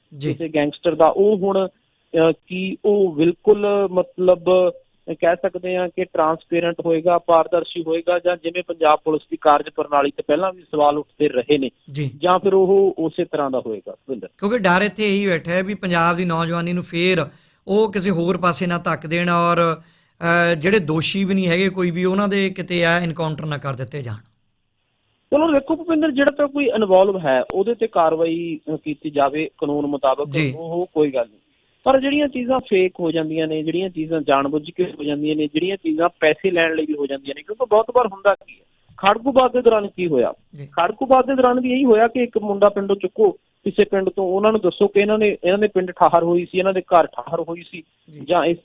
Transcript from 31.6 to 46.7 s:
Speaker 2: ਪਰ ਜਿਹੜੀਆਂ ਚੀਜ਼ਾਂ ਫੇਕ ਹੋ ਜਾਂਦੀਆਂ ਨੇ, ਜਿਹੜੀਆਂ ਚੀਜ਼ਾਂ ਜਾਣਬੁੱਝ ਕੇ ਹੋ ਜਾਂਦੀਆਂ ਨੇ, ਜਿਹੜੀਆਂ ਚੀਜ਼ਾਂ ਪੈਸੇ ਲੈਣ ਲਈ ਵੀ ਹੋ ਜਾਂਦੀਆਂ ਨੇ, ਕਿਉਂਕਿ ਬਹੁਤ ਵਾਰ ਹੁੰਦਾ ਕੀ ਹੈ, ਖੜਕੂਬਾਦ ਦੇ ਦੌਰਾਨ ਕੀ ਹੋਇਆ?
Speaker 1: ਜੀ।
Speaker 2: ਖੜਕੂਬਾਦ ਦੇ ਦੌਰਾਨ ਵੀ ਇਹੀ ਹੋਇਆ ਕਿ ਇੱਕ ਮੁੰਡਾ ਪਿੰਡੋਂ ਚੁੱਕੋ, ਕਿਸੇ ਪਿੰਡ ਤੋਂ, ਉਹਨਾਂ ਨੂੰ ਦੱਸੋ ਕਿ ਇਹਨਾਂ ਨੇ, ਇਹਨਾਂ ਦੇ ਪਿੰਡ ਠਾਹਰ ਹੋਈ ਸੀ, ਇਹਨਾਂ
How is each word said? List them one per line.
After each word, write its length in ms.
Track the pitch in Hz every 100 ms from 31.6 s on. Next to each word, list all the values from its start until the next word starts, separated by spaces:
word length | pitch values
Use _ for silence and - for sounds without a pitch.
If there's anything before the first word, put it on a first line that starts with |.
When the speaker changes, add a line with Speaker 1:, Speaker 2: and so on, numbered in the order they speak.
| _ _
Speaker 2:
ਪਰ 180 | - 269
ਜਿਹੜੀਆਂ 260 | 269 285 294
ਚੀਜ਼ਾਂ 320 | 262 247 262
ਫੇਕ 340 | 247 190 185 -
ਹੋ 120 | 170
ਜਾਂਦੀਆਂ 360 | 160 156 156 160
ਨੇ, 160 | 156
ਜਿਹੜੀਆਂ 260 | 156 170 190
ਚੀਜ਼ਾਂ 320 | 175 156 160
ਜਾਣਬੁੱਝ 500 | 147 139 139 151 151
ਕੇ 120 | -
ਹੋ 200 | 170 151
ਜਾਂਦੀਆਂ 320 | 147 147 151 156
ਨੇ, 120 | 151
ਜਿਹੜੀਆਂ 240 | 156 180 196
ਚੀਜ਼ਾਂ 320 | 160 156 175 -
ਪੈਸੇ 320 | 156 156 196
ਲੈਣ 240 | 170 165 160
ਲਈ 100 | 156
ਵੀ 80 |
ਹੋ 140 | 151 143
ਜਾਂਦੀਆਂ 280 | 139 139 139
ਨੇ, 60 |
ਕਿਉਂਕਿ 220 | 156 214 240
ਬਹੁਤ 160 | 208 226 247
ਵਾਰ 120 | 226
ਹੁੰਦਾ 260 | 190 196
ਕੀ 200 | 190 -
ਹੈ, 120 | - _ _ _ -
ਖੜਕੂਬਾਦ 560 | 196 220 233 254 254
ਦੇ 80 | 254
ਦੌਰਾਨ 260 | 240 220 202
ਕੀ 200 | - 175
ਹੋਇਆ? 260 | 139 104 - _ 151
Speaker 1:
ਜੀ। 120 | 143
Speaker 2:
ਖੜਕੂਬਾਦ 600 | - 175 220 262 262 254
ਦੇ 80 | 269
ਦੌਰਾਨ 240 | 247 247
ਵੀ 120 | 254
ਇਹੀ 140 | 254 269
ਹੋਇਆ 220 | 214 233
ਕਿ 160 | 247
ਇੱਕ 140 | 240 233
ਮੁੰਡਾ 320 | 214 202 202
ਪਿੰਡੋਂ 260 | 202 196 196
ਚੁੱਕੋ, 360 | 185 - 208
ਕਿਸੇ 540 | - _ _ - 185 202
ਪਿੰਡ 240 | 196 190
ਤੋਂ, 160 | - 190
ਉਹਨਾਂ 260 | 185 214
ਨੂੰ 100 | 220
ਦੱਸੋ 260 | 185 - 202
ਕਿ 120 | 202
ਇਹਨਾਂ 180 | 208 214
ਨੇ, 200 | 208 185
ਇਹਨਾਂ 140 | 175 202
ਦੇ 100 | 208
ਪਿੰਡ 240 | 185 185
ਠਾਹਰ 320 | 175 160 170
ਹੋਈ 220 | 170 175 175
ਸੀ, 140 | 185
ਇਹਨਾਂ 140 | 185